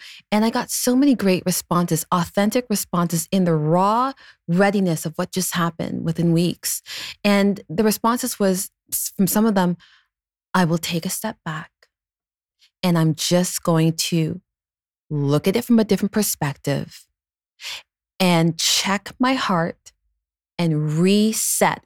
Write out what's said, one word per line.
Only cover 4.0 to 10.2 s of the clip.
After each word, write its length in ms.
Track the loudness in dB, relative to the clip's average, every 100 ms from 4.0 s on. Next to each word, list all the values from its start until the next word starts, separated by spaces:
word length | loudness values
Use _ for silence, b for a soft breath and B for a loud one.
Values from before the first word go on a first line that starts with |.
| -2 -6 B B -2
readiness 580 | 2 2 2 0 -2 -4
of 80 | -6
what 160 | -6
just 220 | -6 -4
happened 500 | -2 -2 -4 -8 -6
within 280 | -4 -2 0
weeks. 500 | 2 0 -2 -6 -8 B B B B
And 360 | 2 2 2 0 -4
the 140 | 0
responses 560 | 0 0 0 -2 -4 -2
was, 320 | 0 0 -4 _ _ -8 -6 -2
from 100 | 0
some 180 | 2 2
of 100 | 2
them, 200 | 0 -2 b b b _